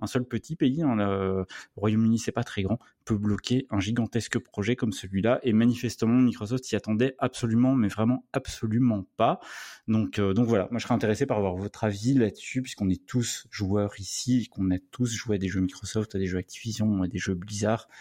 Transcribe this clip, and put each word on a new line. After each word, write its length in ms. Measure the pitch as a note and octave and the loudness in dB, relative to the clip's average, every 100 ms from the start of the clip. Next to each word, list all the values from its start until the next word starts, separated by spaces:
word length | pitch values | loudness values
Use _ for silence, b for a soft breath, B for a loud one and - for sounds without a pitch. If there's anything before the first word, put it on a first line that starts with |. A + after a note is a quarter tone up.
un 40 | G#2+ | -4
seul 200 | B2+ B2 | -4 -2
petit 280 | A2+ - | -6 -6
pays, 280 | D#3+ C#3 C#3+ | 0 0 2
hein, 140 | D3+ A2 | 0 2
le 500 | G2+ G2 F#2+ F#2+ F#2 B B - | 2 2 0 0 -4 B B -2
Royaume-Uni, 420 | G#2 A2 A2+ A2+ | 0 4 4 2
c'est 120 | - | 0
pas 140 | - | -4
très 180 | A2+ - | -4 -4
grand, 160 | F#2+ A#2 b b - | -2 -2 b b -2
peut 100 | G#2+ | 0
bloquer 500 | G#2 G2+ - B2+ - | 2 0 0 -2 0
un 100 | G#2 | -2
gigantesque 580 | F#2+ A#2+ A2+ A#2 - A#2 | 0 0 0 -2 -2 -4
projet 380 | - - G2+ B2 | -4 -4 -2 0
comme 160 | A2 | -2
celui-là, 480 | F#2 F#2+ F#2+ G#2+ A#2+ | -4 -4 0 2 2
et 100 | B2+ | 4
manifestement 580 | G#2+ A#2+ A#2+ A#2+ - A2+ | 4 4 2 -4 -2 2
Microsoft 520 | B2 B2 - G#2 B2+ | 4 4 2 -4 -4
s'y 120 | - G#2 | -2 -4
attendait 380 | - G#2+ C3 - | 0 0 0 0
absolument, 560 | B2 - A#2 A2+ B2+ | -4 -2 0 4 4
mais 140 | C3+ G#2 | 4 2
vraiment 380 | G#2 A2+ B2+ - | 2 2 0 -2
absolument 720 | C#3 - - A2 A2 B2+ G#2+ F#2 - | -6 -6 -6 -2 2 2 2 -4 0
pas. 240 | A#2 F3+ B B B B - | 2 2 B B B B -2
Donc, 300 | A2 F#2+ - | 0 0 0
euh, 160 | G2 | 2
donc 120 | G2 A#2+ | 2 4
voilà, 220 | A2 G2+ | 2 0
moi 80 | A#2 | -4
je 60 | |
serais 100 | - | -2
intéressé 300 | A#2+ A2 G#2 | 0 2 0
par 140 | C#3 A2 | 0 0
avoir 180 | G2 F2+ | 0 -2
votre 280 | G2+ - | -6 -2
avis 280 | G#2+ G2+ A2+ | -2 0 0
là-dessus, 480 | C3+ G#2+ - - C3 | 2 2 0 -8 -6
puisqu'on 300 | B2+ - G2 | -6 -2 0
est 160 | F2+ - | 0 -2
tous 400 | B2 A#2 - - | -2 -2 -6 -10
joueurs 480 | - F#2+ G#2 G2+ - | -6 -2 0 0 -4
ici, 440 | G2 - - B2 | -10 -6 0 0
et 40 | G#2+ | 0
qu'on 220 | - F#2+ | -2 0
a 80 | F#2 - | 0 -4
tous 200 | - B2 | -4 -2
joué 260 | A2 - G#2 | -2 -2 0
à 20 | |
des 100 | F#2+ | 0
jeux 140 | F#2+ | 0
Microsoft, 520 | F#2 - G2 A2 G#2+ | -2 -2 -6 -4 -2
à 40 | G2 | -2
des 80 | F#2+ | -2
jeux 100 | F2+ | -2
Activision, 640 | - - A#2 G#2+ A2 G2 | -6 -10 -10 -2 0 0
à 80 | F2+ | 0
des 100 | F2+ | -2
jeux 160 | G2 | -2
Blizzard, 540 | F#2 G2+ G#2 G#2 A2+ - B | -4 -6 -2 0 0 -4 B